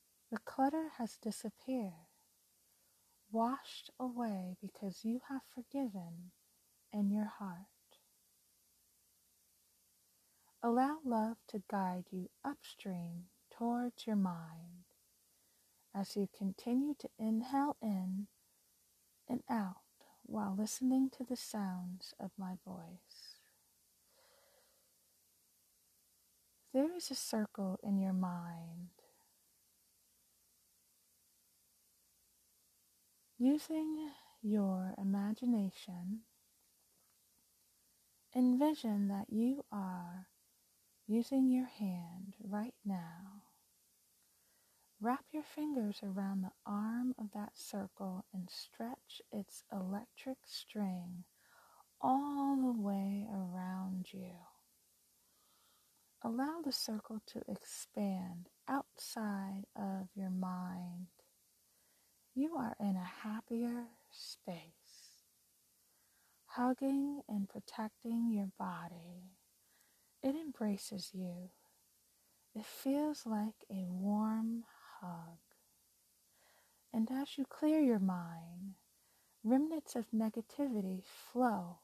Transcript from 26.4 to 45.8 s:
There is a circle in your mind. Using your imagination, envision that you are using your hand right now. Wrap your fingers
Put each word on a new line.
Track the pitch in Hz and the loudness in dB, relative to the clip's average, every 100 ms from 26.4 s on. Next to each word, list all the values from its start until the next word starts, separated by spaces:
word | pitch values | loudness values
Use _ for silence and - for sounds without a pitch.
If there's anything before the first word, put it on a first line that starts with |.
| _ _ _ | _ _ _
There | 262 302 | 4 4
is | 359 - | 2 -4
a | 254 | -4
circle | - 220 214 - 190 185 | -2 -2 -2 -2 -2 -2
in | - 196 | 2 2
your | 190 | 4
mind. | 185 185 175 170 170 165 170 175 _ - _ _ _ _ _ _ _ _ _ _ _ _ _ _ _ _ _ _ _ _ _ _ _ _ _ _ _ _ _ _ _ _ _ _ _ _ _ _ _ _ _ _ - | 2 0 -2 -6 -10 -12 -12 -12 _ -20 _ _ _ _ _ _ _ _ _ _ _ _ _ _ _ _ _ _ _ _ _ _ _ _ _ _ _ _ _ _ _ _ _ _ _ _ _ _ _ _ _ _ 2
Using | 247 302 - 311 311 311 302 277 - - | 6 6 2 -2 0 -2 -6 -10 -20 -6
your | 214 208 196 185 185 - | 0 2 4 2 -2 -2
imagination, | 196 202 202 220 247 226 196 - - 175 180 220 226 _ _ _ _ _ _ _ _ _ _ _ _ _ _ _ _ _ _ _ _ 254 | 2 2 2 0 2 4 2 -2 -12 -8 -6 -6 -8 _ _ _ _ _ _ _ _ _ _ _ _ _ _ _ _ _ _ _ _ 4
envision | 247 247 302 302 226 202 202 | 6 8 6 4 2 2 2
that | 196 - | 2 0
you | 214 240 277 - | 2 4 2 -2
are | 208 190 180 175 180 190 _ _ _ _ _ _ _ - | -4 -4 -4 -6 -10 -14 _ _ _ _ _ _ _ 2
using | 220 233 269 262 | 4 6 8 8
your | 254 254 | 8 4
hand | - 202 180 170 180 190 - | -2 -2 -2 -4 -10 -12 -10
right | 202 208 233 - | -4 -2 -2 -4
now. | 202 185 165 170 196 202 - _ _ _ _ _ _ _ _ _ _ _ _ _ _ - | -2 -2 -2 -10 -14 -16 -20 _ _ _ _ _ _ _ _ _ _ _ _ _ _ -4
Wrap | 214 269 - | 0 0 -2
your | 311 | -6
fingers | 294 - 302 269 | -6 -4 -2 0